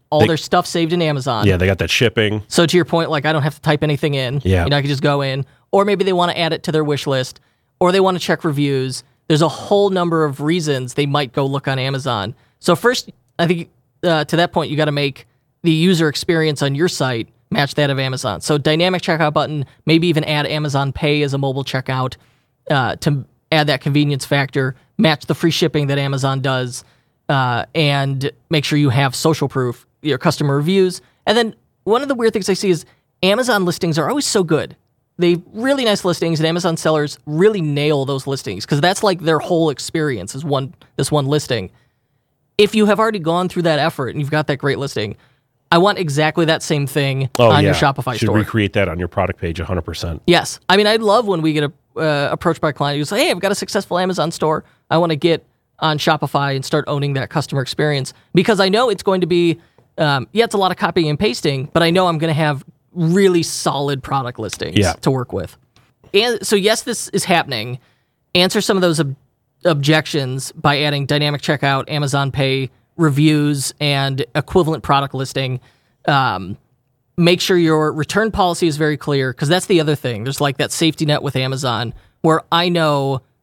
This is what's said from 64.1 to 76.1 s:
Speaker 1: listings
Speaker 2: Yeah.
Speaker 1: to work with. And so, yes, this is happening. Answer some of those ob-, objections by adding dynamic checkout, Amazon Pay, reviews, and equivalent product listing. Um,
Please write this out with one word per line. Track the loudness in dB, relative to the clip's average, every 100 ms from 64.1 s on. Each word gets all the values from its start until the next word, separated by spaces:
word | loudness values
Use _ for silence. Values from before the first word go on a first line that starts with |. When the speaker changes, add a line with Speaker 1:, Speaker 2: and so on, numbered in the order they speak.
| -4 -4 -6
Speaker 1:
listings | -8 -6 -2 0
Speaker 2:
Yeah. | 0 0
Speaker 1:
to | -2
work | -2 -2
with. | -6 -8 -14 _ _ _ _ -4
And | 0 0 -2
so, | 0 2
yes, | 2 0
this | -4 -8 -4
is | -4
happening. | 0 0 0 -4 -6 -10 _ _ _ _ _
Answer | 0 2 2
some | 0 2
of |
those | 2 2
ob-, | -2 -4 _ _ _ _ 0
objections | 0 2 2 0 -4 -4 -6 -8
by | -4 0 2
adding | 0 -2
dynamic | 0 0 0 -2
checkout, | -2 0 0 0 -2
Amazon | -4 -2 0 -2
Pay, | 0 -2 -2 -4 _ _ 0
reviews, | 2 4 4 4 2 0 -4 -4
and | -2 0 0 -2 -4
equivalent | -4 0 2 2 0
product | 0 0 0
listing. | -4 -6 -4 -4 -6 -10 _ _ _
Um, | 0